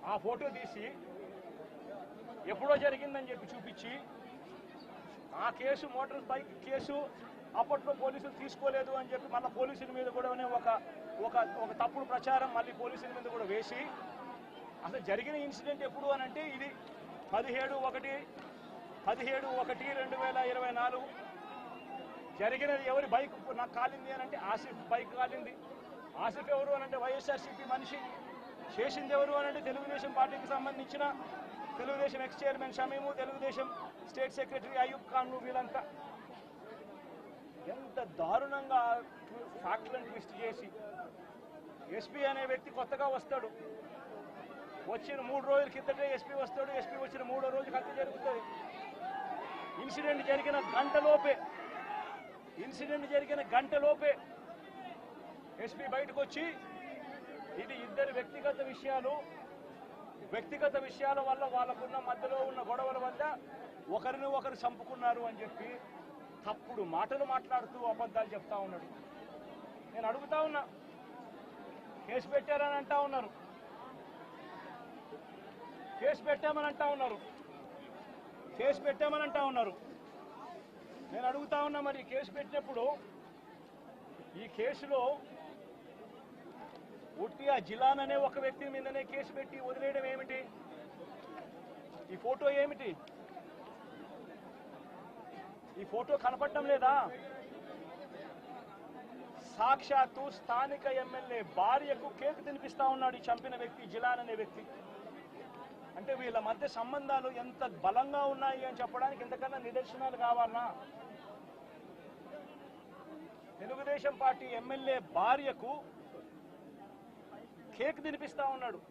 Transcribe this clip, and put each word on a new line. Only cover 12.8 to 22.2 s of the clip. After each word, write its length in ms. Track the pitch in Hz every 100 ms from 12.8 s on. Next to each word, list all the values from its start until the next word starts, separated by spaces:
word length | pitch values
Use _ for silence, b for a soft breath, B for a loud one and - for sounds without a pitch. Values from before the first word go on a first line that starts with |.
పోలీసుల 280 | 240 - 247 247
మీద 100 | 233
కూడా 120 | 226 196
వేసి, 300 | 208 220 240 294 285 - - - - - - - - 170
అసలు 160 | 240 180
జరిగిన 260 | 202 254 302 285
ఇన్సిడెంట్ 360 | - 285 285 277
ఎప్పుడు 200 | 269 285
అని 100 | 277 262
అంటే 160 | 294 311 269
ఇది 120 | 277 - - - - - -
పదిహేడు 420 | 208 254 254 262 277 262
ఒకటి, 240 | 262 269 277 - - - - - - - - 190
పదిహేడు 400 | 240 254 269 269 254
ఒకటి 240 | 247 247 262 277
రెండు 180 | 262 254
వేల 140 | 262 254 254
ఇరవై 200 | 254 247 240
నాలుగు. 280 | 247 254 277 - - - - - - - - - - -